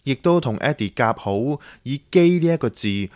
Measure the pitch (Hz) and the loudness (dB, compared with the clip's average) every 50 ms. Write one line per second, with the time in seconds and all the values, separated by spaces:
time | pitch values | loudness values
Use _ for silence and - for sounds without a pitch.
0 | _ 135 135 - - 170 175 175 156 123 107 - - 143 147 - 107 95 - - | _ -6 -6 0 0 2 2 2 0 -2 -4 -2 -2 -4 -2 -2 -4 -6 -2 -2
1 | 120 110 110 - - 101 101 101 120 143 147 - - - - _ _ 123 139 143 | 0 0 -2 -2 -4 -4 -2 -2 -2 -4 -6 -8 -10 -18 -20 _ _ -8 -8 -8
2 | - _ - 180 170 175 180 175 160 165 165 156 - 113 - - - 104 101 101 | -8 _ 4 4 6 6 4 4 2 0 0 0 -2 -4 -4 -2 -2 -2 -2 -2
3 | 98 90 - | -4 -6 -10